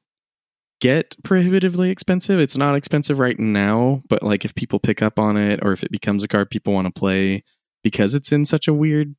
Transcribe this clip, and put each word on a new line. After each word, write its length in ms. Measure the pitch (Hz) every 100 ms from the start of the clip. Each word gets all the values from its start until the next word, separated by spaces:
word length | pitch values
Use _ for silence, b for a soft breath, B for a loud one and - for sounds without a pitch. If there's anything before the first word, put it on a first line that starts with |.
| _ _ _ _ _ _ _ _
get 360 | 123 147 - -
prohibitively 640 | - 190 180 190 185 175 185
expensive. 480 | 185 - 185 - 196
It's 200 | 143 135
not 160 | 143 143
expensive 420 | - 151 143 139
right 200 | 127 -
now, 640 | 110 104 101 110 123 139 -
but, 140 | 107
like, 220 | - 101
if 100 | 104
people 240 | - - 101
pick 220 | - 107
up 180 | 107 -
on 200 | 107 104
it 220 | 104 104
or 100 | 101
if 100 | 95
it 80 | -
becomes 320 | 104 - 101
a 60 | 101
card 220 | 104 98
people 240 | 107 -
wanna 160 | 98 92
play 520 | - 98 95 98 98 - _ _ _
because 320 | 110 - 101
it's 180 | 143 -
in 120 | 147
such 240 | 147 156 -
a 60 |
weird, 400 | 151 156 151 147